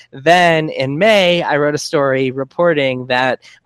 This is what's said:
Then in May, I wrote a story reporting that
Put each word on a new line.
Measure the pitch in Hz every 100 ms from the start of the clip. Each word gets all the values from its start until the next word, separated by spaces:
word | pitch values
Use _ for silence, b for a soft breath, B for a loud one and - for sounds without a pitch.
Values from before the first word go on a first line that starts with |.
| B
Then | 135 139 180 175 160 156
in | - 131 143
May, | 208 208 180 175
I | 123 143
wrote | 147
a | 147
story | - 156 139 131 135
reporting | 131 135 - 175 151 135 127 127
that | 127 131 120 B B